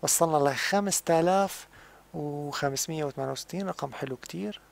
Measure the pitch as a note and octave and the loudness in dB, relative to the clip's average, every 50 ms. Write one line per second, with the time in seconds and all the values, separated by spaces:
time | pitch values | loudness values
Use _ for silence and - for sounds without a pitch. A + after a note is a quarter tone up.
0 | - D3+ - - E3+ E3 D#3 D3+ C#3+ C#3+ C3+ - - - - G3+ G3+ G3+ F3+ - | 2 2 4 4 4 4 6 6 4 4 2 2 0 2 2 2 2 2 -2 -2
1 | - - E3+ E3 E3 F3 F#3 F#3+ G3 F#3 - - - - - - - - - - | 2 4 4 6 6 6 4 4 2 0 -2 -10 -14 -18 -20 -20 -20 -20 -20 -20
2 | - _ - E3 D3 D3 C#3+ D3 D3 C#3+ C#3 - - C#3+ C3+ C3+ - - D#3+ D#3 | -20 _ -10 -8 -6 -6 -6 -6 -6 -6 -4 -2 -2 -2 0 -2 -4 -4 -2 -4
3 | D3+ C#3+ C3 - C3+ C3+ C3+ - - - - F3+ G3 F#3 - - - C#3 - - | -4 -4 -4 -4 -4 -4 -4 -8 -8 -8 -6 -4 -4 -4 -4 -4 -6 -8 -6 -8
4 | - C3 C3 - - - - E3 G3 G#3+ G#3 - _ _ | -6 -6 -6 -10 -10 -12 -8 -8 -6 -8 -8 -10 _ _